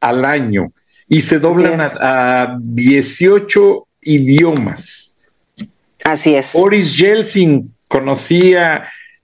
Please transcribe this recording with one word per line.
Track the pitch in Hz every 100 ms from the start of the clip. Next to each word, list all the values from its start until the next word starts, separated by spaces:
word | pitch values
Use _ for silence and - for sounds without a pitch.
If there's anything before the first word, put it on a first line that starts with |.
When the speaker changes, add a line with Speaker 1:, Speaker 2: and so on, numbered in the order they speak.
Speaker 1:
al | 120 123 131
año | 147 123 101 82 _ _ _ -
y | 156
se | 143 160
doblan | 156 175 165 165
Speaker 2:
Así | 151 -
es. |
Speaker 1:
a, | 131 131 123 127
a | 123 123
dieciocho | 117 117 123 139 135 - 180 202 202 214 202 190 - _
idiomas. | - 151 131 143 170 151 104 82 - - - _ _ _ _ - - _ _ _
Speaker 2:
Así | 156 151 160 143
es. | 131
Speaker 1:
Boris | 160 190 208 165 127
Yeltsin | 190 214 214 202 170 143 113 _ -
conocía | 135 135 139 - 170 185 180 170 156 - - - _